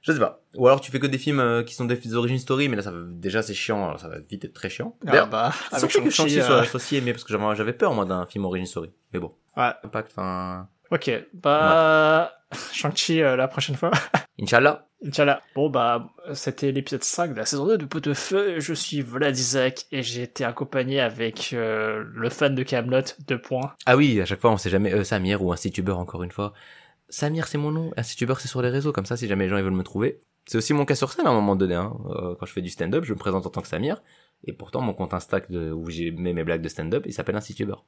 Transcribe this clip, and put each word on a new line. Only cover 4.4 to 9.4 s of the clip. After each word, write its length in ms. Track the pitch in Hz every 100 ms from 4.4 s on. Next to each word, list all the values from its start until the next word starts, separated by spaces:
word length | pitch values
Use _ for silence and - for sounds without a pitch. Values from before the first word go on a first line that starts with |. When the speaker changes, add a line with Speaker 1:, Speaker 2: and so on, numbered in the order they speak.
Speaker 1:
être 80 | -
très 160 | - 95
chiant. 280 | - 226 -
Speaker 2:
Ah 60 | -
Speaker 1:
D'ailleurs, 180 | 127 98
Speaker 2:
bah, 220 | 110 120 - -
Speaker 1:
c'est 60 | 139
Speaker 2:
avec 140 | -
Speaker 1:
surpris 200 | 403 156
que 40 |
Speaker 2:
Shang-Chi, 200 | - 156
Speaker 1:
Shang-Chi 180 | 147 127
Speaker 2:
euh, 60 | 127
Speaker 1:
soit, 40 | 120
soit 140 | 127
si 160 | - 139
aimé, 160 | 123
parce 120 | 117
que 80 | -
j'avais, 240 | 107 107 107
j'avais 160 | 110
peur, 220 | 120 202
moi, 100 | 120
d'un 220 | 92 92 87
film 180 | 104
origin 220 | 98 92 92
story. 240 | - 82 _ _
Mais 40 | 92
bon. 140 | 85 _